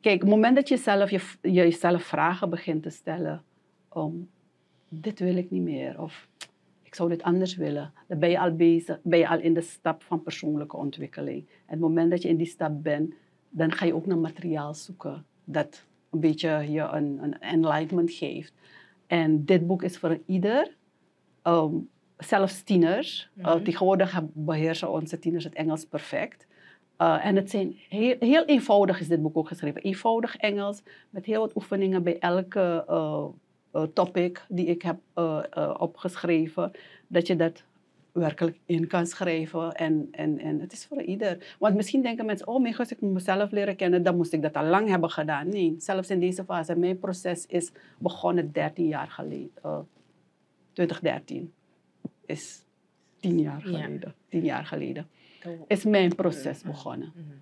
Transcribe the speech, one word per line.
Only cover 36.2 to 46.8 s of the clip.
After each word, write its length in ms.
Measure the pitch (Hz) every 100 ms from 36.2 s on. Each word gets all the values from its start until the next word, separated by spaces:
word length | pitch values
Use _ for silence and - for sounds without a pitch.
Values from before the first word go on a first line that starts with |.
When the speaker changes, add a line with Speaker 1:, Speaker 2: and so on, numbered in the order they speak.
| 175 165 160 170 175 - - - _
Speaker 1:
Dat 200 | 180 175
je 80 | 175
dat 280 | 165 165 _ _ _ _ _
werkelijk 460 | - 160 147 170 160 _
in 220 | 170 165
kan 180 | 185 170
schrijven. 720 | - 175 160 156 165 165 -
En, 320 | 160 156 143
en, 280 | - 156 147
en 200 | 156 151
het 120 | 175
is 120 | - -
voor 160 | 277
ieder. 540 | 170 196 214 175 - -
Want 160 | 214 202
misschien 260 | 202 269
denken 240 | 247 233 220
mensen, 220 | 208 -
"Oh 140 | 247
mijn 120 | 233 226
god, 160 | 240
ik 100 | 233
moet 100 | 202
mezelf 380 | 185 180 190 208
leren 240 | 208 202 196
kennen, 280 | 185 180
dan 120 | 175 175
moest 180 | 170
ik 80 | 160
dat 120 | 151 147
al 80 | 156
lang 240 | 190 220
hebben 200 | 185 165
gedaan." 400 | - 151 143 170
Nee, 260 | 202 170 165
zelfs 320 | - 190 185
in 100 | 190
deze 240 | 180 185
fase, 320 | 185 175 160
mijn 240 | 170